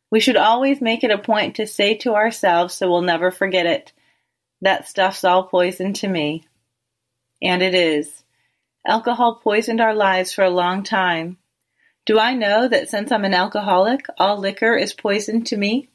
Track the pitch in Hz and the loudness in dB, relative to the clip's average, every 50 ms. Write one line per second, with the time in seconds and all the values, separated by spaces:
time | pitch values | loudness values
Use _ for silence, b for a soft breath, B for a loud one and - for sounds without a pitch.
0 | _ - - 220 214 - 247 202 156 214 226 240 262 269 277 277 247 226 226 233 | _ -2 0 0 2 4 2 4 4 4 4 4 2 0 0 0 0 -2 -2 0
1 | 233 233 214 196 208 - 220 214 202 - - - 214 214 - - 208 202 220 214 | 0 0 0 0 0 -2 -2 0 -2 -4 -4 -6 -8 -6 -4 -2 0 0 0 0
2 | - 254 220 208 214 233 220 - - 196 170 170 175 185 - - 196 185 175 175 | -2 0 0 2 2 0 0 0 2 2 2 2 2 0 -4 -4 -2 0 0 2
3 | 175 180 170 165 175 185 185 - 196 190 180 185 175 170 160 - - - _ _ | 2 0 0 0 0 -2 -2 -2 -4 -2 0 0 0 0 0 -2 -4 -10 _ _
4 | _ _ _ _ _ _ _ _ _ _ _ - - 190 196 - - - - - | _ _ _ _ _ _ _ _ _ _ _ -2 0 0 0 0 -2 -8 -4 0
5 | 190 190 190 - - 185 180 185 185 185 - 180 180 180 185 - 185 196 196 - | 0 0 0 0 0 2 2 2 2 0 0 0 0 0 -2 -4 -6 -6 -6 -4
6 | - 196 185 165 151 147 151 165 - _ _ _ _ _ _ _ _ _ _ _ | -4 -4 -2 -2 -2 -4 -4 -8 -10 _ _ _ _ _ _ _ _ _ _ _
7 | _ _ _ _ _ _ _ - - 185 180 180 180 190 180 185 175 160 156 147 | _ _ _ _ _ _ _ -8 -4 -2 -2 0 0 0 2 2 2 2 0 -2
8 | 151 - - - _ _ _ _ _ _ _ _ _ _ _ _ - - 208 226 | -4 -6 -12 -20 _ _ _ _ _ _ _ _ _ _ _ _ -4 -2 -2 0
9 | 220 240 240 233 247 233 226 - - 226 208 214 220 233 226 226 233 220 214 214 | 0 -2 0 0 0 0 0 0 -2 0 0 0 0 0 0 0 2 2 2 2
10 | 208 196 190 185 185 185 - - 196 185 180 180 175 175 185 190 196 - - 196 | 2 2 2 0 -2 -2 0 0 2 2 2 2 0 0 -2 -4 -4 -2 -2 0
11 | 190 180 170 165 160 170 185 _ _ _ _ _ _ _ _ _ _ _ _ _ | 0 0 0 -2 -4 -8 -12 _ _ _ _ _ _ _ _ _ _ _ _ _
12 | - - 214 220 220 240 262 254 220 202 202 214 247 254 233 277 269 - - 208 | -2 0 2 2 2 2 0 0 0 2 2 2 2 2 2 0 -2 -2 -6 -6
13 | 202 - 247 208 202 196 196 180 185 196 - 214 208 185 185 180 190 220 247 277 | -4 -2 -2 0 0 0 0 0 0 0 -2 -4 -2 2 2 4 4 2 2 -2
14 | - - - - 180 196 208 202 190 196 196 - - 226 233 - - 196 - - | -4 -6 -4 0 0 0 0 0 -2 -6 -4 0 0 0 2 0 0 -4 -6 -6
15 | - 214 196 208 202 - 214 226 226 - - 208 202 202 220 262 285 _ _ | -4 -2 -2 -2 -2 -2 -4 -4 -2 -2 -4 -2 -2 0 -2 -2 -4 _ _